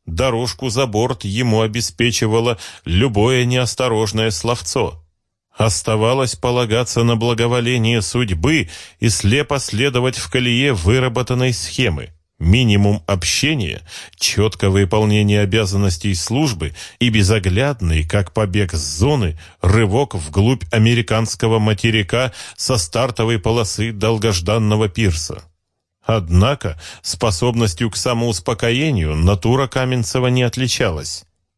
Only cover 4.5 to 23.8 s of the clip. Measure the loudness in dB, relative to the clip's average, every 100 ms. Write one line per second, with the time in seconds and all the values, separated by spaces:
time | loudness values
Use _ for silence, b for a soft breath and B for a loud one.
4.5 | -4 -2 -2 -4 -6 -20 _ _ _ _
5.5 | -2 0 0 -2 0 2 2 -2 -2 -2
6.5 | 0 0 0 0 0 2 2 2 0 0
7.5 | 0 0 0 2 0 0 -2 -2 0 2
8.5 | 0 -2 B B B -2 2 2 2 0
9.5 | -2 -2 -2 0 2 0 -2 -4 -2 0
10.5 | 2 2 2 2 2 2 -2 -2 0 0
11.5 | -2 -4 -2 -2 -2 -8 -16 _ -2 2
12.5 | 4 4 4 4 2 -2 -2 -2 -2 0
13.5 | 0 -4 -8 -14 B B B -2 0 0
14.5 | 0 0 2 2 2 4 4 4 4 2
15.5 | 2 2 2 2 0 -2 -2 -2 0 0
16.5 | -2 -8 -10 B B 0 2 4 2 2
17.5 | 0 0 0 0 0 0 0 0 -2 0
18.5 | 0 -2 -2 -6 0 2 2 -2 -4 B
19.5 | B 2 4 2 0 -2 -6 -4 0 2
20.5 | 2 0 2 4 2 0 -2 -2 -2 0
21.5 | 2 2 0 0 0 0 -2 -2 B B
22.5 | B -2 -2 -2 -2 -2 0 -2 0 0
23.5 | 0 -2 -4